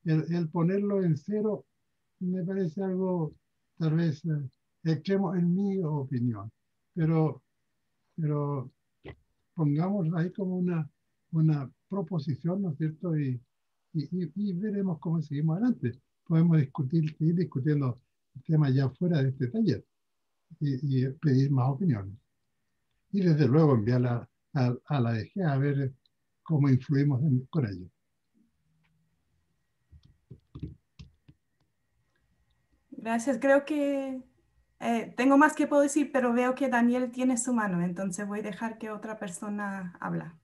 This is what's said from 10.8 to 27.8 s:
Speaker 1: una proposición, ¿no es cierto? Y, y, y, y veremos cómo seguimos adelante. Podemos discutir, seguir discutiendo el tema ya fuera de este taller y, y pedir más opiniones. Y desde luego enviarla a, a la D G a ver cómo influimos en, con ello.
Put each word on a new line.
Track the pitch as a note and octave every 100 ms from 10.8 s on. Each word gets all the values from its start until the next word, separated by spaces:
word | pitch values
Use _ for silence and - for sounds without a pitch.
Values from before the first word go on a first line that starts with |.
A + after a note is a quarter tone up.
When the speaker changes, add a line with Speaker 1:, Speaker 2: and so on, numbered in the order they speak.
| D#3 _ _ _ _
Speaker 1:
una | D#3+ D#3 D3 C3 _ _
proposición, | G3 F#3+ F3 D#3+ C3+ E3 F#3+
¿no | F#3+
es | C3+
cierto? | D#3 D#3 F3+ D#3
Y, | C3+ B2 _ _ _ _ _
y, | D#3+ D3 F3+
y, | D#3+
y | G3 G#3
veremos | F3 G#3+ G3+ F#3+ D#3+
cómo | F3 E3
seguimos | - C#3+ D#3+ E3
adelante. | B3 - B2 - _ _
Podemos | - D#3+ E3+ D#3+
discutir, | - - C3 E3+ D#3
seguir | D3+ D#3
discutiendo | E3+ F3 C3+ C3+ D3 C3 A#2+ _ _ _
el | -
tema | - D#3 C#3+
ya | C3 C3
fuera | - F3+ E3
de | C3+
este | C3 B2
taller | A3 G#3 - _ _ _ _ _ _ _ -
y, | D3 C3 C#3+ C3
y | C3
pedir | - D#3 C3 C#3
más | C3 B2+
opiniones. | C3+ F#3+ G#2+ F#2+ G2 _ _ _ _ _ _ _ _ _
Y | G3
desde | F3+ D3+ C3
luego | D3 D#3
enviarla | B2 G#2 B2 B2 A#2+ - _ _
a, | C#3+ B2 A#2+
a | _ D3
la | A#2
D | A2+ -
G | G3+ F3
a | C3+
ver | C#3+ C#3 C3+ - _ _ _ _
cómo | - D#3 C#3
influimos | B2+ - C#3 C#3+ B2+
en, | D#3 B2+
con | - E3
ello. | A2+ F#2